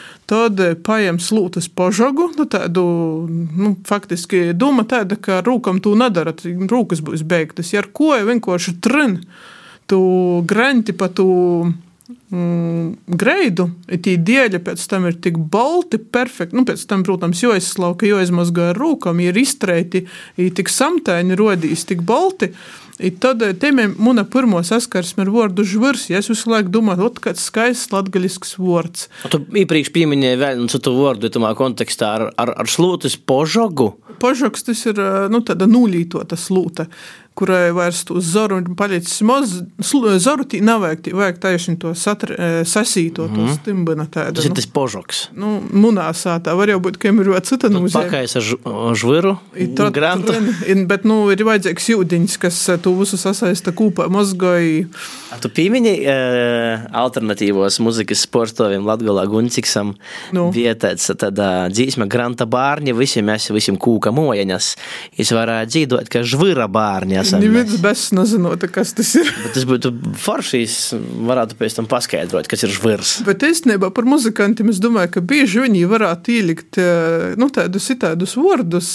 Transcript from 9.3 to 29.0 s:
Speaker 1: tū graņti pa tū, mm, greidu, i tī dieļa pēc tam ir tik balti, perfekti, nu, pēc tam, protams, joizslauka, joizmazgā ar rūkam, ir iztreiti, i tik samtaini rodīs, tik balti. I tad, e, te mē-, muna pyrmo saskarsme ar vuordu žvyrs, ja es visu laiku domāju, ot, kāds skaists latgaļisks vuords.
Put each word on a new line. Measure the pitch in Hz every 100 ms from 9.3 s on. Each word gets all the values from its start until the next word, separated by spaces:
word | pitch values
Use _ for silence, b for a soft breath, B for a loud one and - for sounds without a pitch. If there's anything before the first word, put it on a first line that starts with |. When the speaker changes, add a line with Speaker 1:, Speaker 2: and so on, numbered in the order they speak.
| B B B B B -
Speaker 1:
tū | 190 185 185 180 175 170
graņti | 196 262 254 214
pa | 180 180
tū, | 180 185 180 180 170 170 170 - _ - 247 _
mm, | 180 175 170 170 170 165 - -
greidu, | 175 220 370 269 175 180 175 -
i | 175
tī | 196 180
dieļa | 170 262 240 175
pēc | 185 180 -
tam | 196 175
ir | 170
tik | 175 165
balti, | 156 202 269 349 349 220
perfekti, | 226 240 247 - 170
nu, | 240 254
pēc | - -
tam, | 196
protams, | 185 180 175 175
joizslauka, | 240 196 185 - 180 175 208
joizmazgā | 202 180 175 175 170 170
ar | 180
rūkam, | 320 285 180 170
ir | 180 190
iztreiti, | 269 - 196 170 170 185 185 B B -
i | 180
tik | 180 185
samtaini | - 277 349 - 175 180 185
rodīs, | 214 185 160 160 -
tik | 180 170
balti. | 254 381 381 180 B B B B
I | - 185
tad, | 185 254 240
e, | 214
te | 180 285 269
mē-, | 208 175
muna | 226 240
pyrmo | 196 254 247 175
saskarsme | 170 226 233 185 175 - 190
ar |
vuordu | 226 214 185 202
žvyrs, | 208 269 269 -
ja | 180
es | -
visu | 220 226
laiku | 220 185
domāju, | 220 214 175 226
ot, | -
kāds | 214 175
skaists | - 220 240 247 -
latgaļisks | 196 190 185 180 185 - -
vuords. | 185 170 165 -